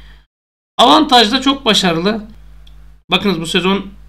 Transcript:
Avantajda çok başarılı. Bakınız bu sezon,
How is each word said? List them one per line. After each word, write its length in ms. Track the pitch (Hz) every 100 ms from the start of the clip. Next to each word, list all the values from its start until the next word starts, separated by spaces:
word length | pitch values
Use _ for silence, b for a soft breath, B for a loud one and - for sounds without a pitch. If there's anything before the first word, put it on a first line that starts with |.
| b b b _ _ _ _ -
Avantajda 640 | 240 320 302 247 214 262
çok 240 | 269 277
başarılı. 600 | 226 208 185 165 190 220 - - - - - - - - -
Bakınız 300 | 185 196 165
bu 60 | 165
sezon, 400 | 185 180 196 - -